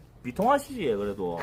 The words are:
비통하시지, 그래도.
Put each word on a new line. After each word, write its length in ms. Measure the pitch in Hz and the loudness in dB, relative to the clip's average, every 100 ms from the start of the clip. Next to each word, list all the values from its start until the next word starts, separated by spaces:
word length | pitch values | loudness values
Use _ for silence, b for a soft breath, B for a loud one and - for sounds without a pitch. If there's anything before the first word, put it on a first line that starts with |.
| - - | -10 -14
비통하시지, 720 | 123 123 220 285 277 262 156 104 | -12 0 2 2 0 -4 0 0
그래도. 440 | 104 101 90 85 | 0 -2 -4 -2